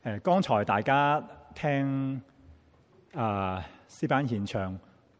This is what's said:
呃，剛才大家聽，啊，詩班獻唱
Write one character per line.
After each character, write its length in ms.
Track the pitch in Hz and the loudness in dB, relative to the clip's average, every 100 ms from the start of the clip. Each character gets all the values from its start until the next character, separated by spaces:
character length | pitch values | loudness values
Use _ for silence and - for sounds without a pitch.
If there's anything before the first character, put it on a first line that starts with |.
呃， 140 | - 104 | -6 -4
剛 220 | 185 180 | 2 2
才 220 | - 113 | 4 2
大 180 | 104 101 | 4 2
家 400 | 110 139 143 151 - - - | 4 4 4 2 -2 -18 -20
聽， 680 | - 156 139 139 135 135 135 - _ - - _ _ _ _ _ | -6 -2 0 0 -2 -2 -4 -10 _ -20 -20 _ _ _ _ _
啊， 480 | 156 113 101 95 92 87 - _ | -4 -2 -2 -2 -4 -8 -16 _
詩 180 | - 143 | -8 0
班 180 | 131 139 | 0 0
獻 200 | 110 101 | -2 -4
唱 340 | 107 95 92 - _ _ _ | -4 -6 -8 -14 _ _ _